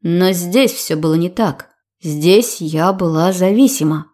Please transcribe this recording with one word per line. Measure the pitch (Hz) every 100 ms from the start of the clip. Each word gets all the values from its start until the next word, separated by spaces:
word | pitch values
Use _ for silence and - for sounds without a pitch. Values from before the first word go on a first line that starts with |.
Но | 170 175 185
здесь | 180 175 214 254
всё | - - 156
было | 160
не | 160 175
так. | 180 214 139 - _ _ _
Здесь | 170 151 160 196 214 -
я | 160 156 175
была | 190 175 156 175
зависима | 185 185 214 269 - 156 156 160